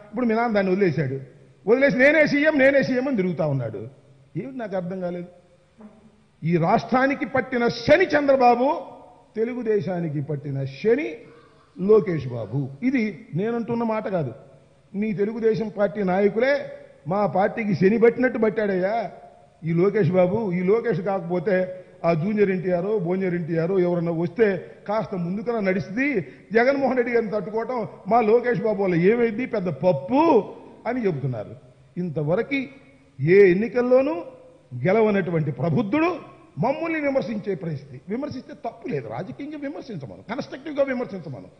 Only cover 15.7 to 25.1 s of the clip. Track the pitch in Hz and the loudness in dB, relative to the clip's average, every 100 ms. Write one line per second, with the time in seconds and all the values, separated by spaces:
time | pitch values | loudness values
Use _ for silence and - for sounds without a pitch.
15.7 | 196 202 214 190 180 202 202 254 285 - | -2 -2 0 0 2 2 2 0 0 -4
16.7 | - - _ 147 196 202 180 202 - 208 | -14 -20 _ -6 -2 0 0 0 -2 -2
17.7 | 175 190 226 233 233 247 233 220 220 208 | 2 2 6 4 4 0 0 0 0 0
18.7 | 190 185 226 185 - - - - _ 156 | 0 -2 -2 -6 -10 -20 -20 -20 _ -2
19.7 | 165 190 214 170 180 180 208 220 175 180 | 2 2 2 2 4 4 2 -2 0 2
20.7 | 226 233 185 202 196 165 180 214 185 185 | 2 0 -2 -2 -4 -2 -4 0 0 -2
21.7 | - - - 165 165 185 214 196 185 170 | -8 -16 -4 -2 0 0 2 2 0 0
22.7 | 180 190 214 170 185 185 175 160 165 170 | -2 0 -2 -2 -2 -2 -2 -2 -2 0
23.7 | 196 175 175 165 165 175 - 214 180 - | 2 2 0 0 -2 -2 2 2 2 -6
24.7 | - - 214 185 | -12 -6 -4 -4